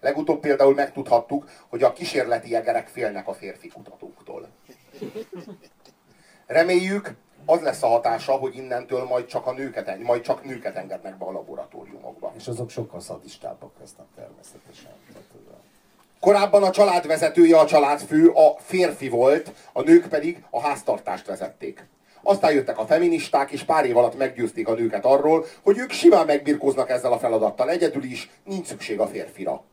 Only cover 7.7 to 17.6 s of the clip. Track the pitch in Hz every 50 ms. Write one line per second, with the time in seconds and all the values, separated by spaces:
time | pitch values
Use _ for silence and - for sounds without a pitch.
7.7 | - - - 117 117 117 - 123 117 113 - - 135 135 131 131 127 131 131 131
8.7 | 123 120 120 - 135 127 127 123 127 123 120 - - 120 - 127 127 131 135 135
9.7 | 113 107 - 95 92 95 117 117 120 120 117 - 127 - - - 131 113 - 101
10.7 | 95 92 92 98 95 - - 95 95 95 92 87 - - - - - - - -
11.7 | - - - - - - - 62 - - - - - - - - 120 113 123 117
12.7 | - - 110 - - 87 - - - - - - - - - - - - - -
13.7 | _ _ - 208 - _ 190 _ _ - - - - _ _ - - - _ _
14.7 | - - - - - - _ _ - - - _ _ - - - - - _ _
15.7 | _ _ _ _ _ _ _ _ _ _ - 196 202 202 202 202 202 202 202 190
16.7 | 185 - 208 196 180 175 147 147 160 151 165 156 151 170 170 165 165 160